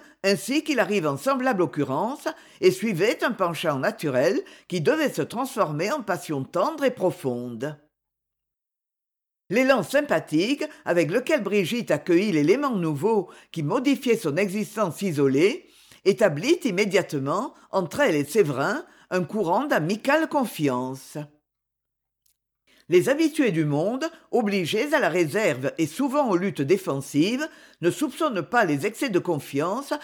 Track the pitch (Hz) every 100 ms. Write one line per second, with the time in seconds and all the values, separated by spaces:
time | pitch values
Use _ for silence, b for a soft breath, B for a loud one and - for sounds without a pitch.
0 | B B 196 202 - 285 302 262 208 208
1 | 156 139 262 269 254 202 165 151 131 135
2 | 214 294 320 B B B 185 180 226 165
3 | 208 320 302 202 180 160 170 139 165 226
4 | 151 127 156 277 B B - 180 156 311
5 | 277 - 156 208 262 226 165 151 196 302
6 | 208 180 - 143 131 170 247 320 269 254
7 | 185 147 135 120 123 117 143 147 _ _
8 | _ _ _ _ _ _ _ _ _ _
9 | _ _ _ _ - 208 262 262 160 277
10 | 294 165 - 151 208 285 294 B - 175
11 | 151 214 247 311 196 208 165 240 190 147
12 | - 170 208 156 147 247 285 214 165 143
13 | 196 220 170 B B 165 147 233 254 269
14 | 247 220 160 151 202 202 202 220 196 -
15 | 196 143 139 135 190 320 b b b b
16 | 185 196 208 143 233 349 247 180 214 185
17 | 165 151 135 175 285 b b 190 160 -
18 | 269 151 143 226 156 127 156 269 b b
19 | b 185 156 208 165 196 285 233 156 214
20 | - 302 311 302 240 - 147 123 127 135
21 | - 151 147 _ _ _ _ _ _ _
22 | _ _ _ _ _ _ b b - 175
23 | 180 285 320 311 247 165 151 143 185 254
24 | 320 B B 240 208 202 156 208 294 302
25 | 190 175 160 180 208 123 131 - 156 -
26 | 277 285 262 175 196 160 139 196 175 139
27 | 135 143 175 254 311 B B B 170 170
28 | 285 - 320 196 151 240 190 147 190 220
29 | 277 175 - 151 - 139 165 226 285 294